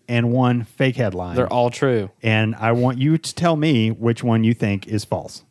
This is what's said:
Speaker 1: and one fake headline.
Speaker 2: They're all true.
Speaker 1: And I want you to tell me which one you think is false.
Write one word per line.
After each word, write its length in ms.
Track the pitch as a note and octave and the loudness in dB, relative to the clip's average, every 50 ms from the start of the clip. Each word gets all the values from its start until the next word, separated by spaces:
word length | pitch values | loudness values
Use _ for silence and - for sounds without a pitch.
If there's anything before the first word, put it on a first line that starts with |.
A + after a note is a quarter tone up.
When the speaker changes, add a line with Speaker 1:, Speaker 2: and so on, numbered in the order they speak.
| _ | _
Speaker 1:
and 240 | - A#2+ A#2+ A#2 A#2 | -4 -2 0 0 2
one 320 | A#2+ C3 B2+ B2 A#2+ B2 | 2 2 2 2 2 0
fake 320 | A2 - - - C3+ C3 A#2+ | -2 -6 -4 -2 0 0 0
headline. 400 | C3+ A#2 G2+ F2+ F2+ F2 F2+ A#2 | 0 -2 -2 -4 -6 -8 -4 -2
Speaker 2:
They're 180 | B2 B2 - | -2 0 0
all 160 | - B2 A#2+ B2 | 0 0 0 0
true. 400 | B2+ - C#3+ C3+ B2 A2 G2 F#2+ - _ | 0 0 0 2 2 0 -2 -4 -8 _
Speaker 1:
And 320 | - A2 A2 A2 A2 A2 A2+ | -2 0 2 2 2 0 -2
I 160 | - A2 A2+ | -2 0 0
want 280 | A#2+ B2 B2 B2+ B2 B2+ | 2 2 2 0 0 0
you 200 | C3+ D3+ D#3+ E3 | 2 2 2 0
to 160 | - - - | -2 -6 -6
tell 220 | - E3+ E3+ D#3+ | -2 0 0 2
me 340 | D3+ D3+ D#3+ C#3+ A#2 A2 A2 | 2 2 2 2 2 2 0
which 320 | A2 - A2+ A#2 A#2 - | 0 0 0 -2 0 0
one 220 | C3 A#2+ A2+ A2+ A2+ | 0 0 2 2 2
you 100 | A2+ A#2+ | 2 2
think 320 | - A#2 G#2 G2+ F#2+ - | 0 0 -2 -2 -2 -4
is 180 | - A2 G2+ - | -6 -6 -6 -4
false. 380 | - G2+ F2+ - - - - - _ | -4 -6 -8 -8 -10 -16 -20 -20 _